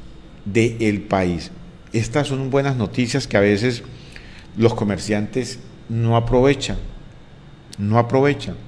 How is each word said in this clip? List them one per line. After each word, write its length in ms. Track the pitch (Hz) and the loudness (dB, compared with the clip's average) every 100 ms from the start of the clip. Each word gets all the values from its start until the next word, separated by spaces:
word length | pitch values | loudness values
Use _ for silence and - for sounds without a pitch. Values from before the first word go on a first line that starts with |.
| - - - - | -18 -18 -20 -14
del 560 | - 104 113 113 110 104 | -2 2 2 2 0 0
país. 480 | - 98 92 85 - - - - - | 0 0 2 0 -6 -14 -18 -20 -6
Estas 360 | 113 113 151 139 | -2 0 0 0
son 220 | 135 135 | -2 0
buenas 260 | 139 139 131 | 0 2 0
noticias 500 | 101 - 117 139 123 | -2 0 0 0 0
que 100 | 104 | 2
a 40 | |
veces 420 | 101 101 123 117 - - - - - - - - | 4 4 2 -2 -8 -16 -18 -18 -18 -18 -10 2
los 180 | 113 | 2
comerciantes 840 | 113 104 95 98 104 104 127 120 - - - - | 2 -2 -2 -2 -2 -2 -4 -6 -8 -16 -16 -6
no 280 | 113 117 117 | -2 2 2
aprovechan, 600 | 117 123 135 139 - 147 - - - - - - - - - - | 4 4 6 4 -2 -6 -8 -12 -18 -20 -20 -20 -20 -20 -16 -4
no 200 | 101 113 | 2 4
aprovechan. 580 | 117 131 139 143 - 87 | 4 4 2 2 -4 -12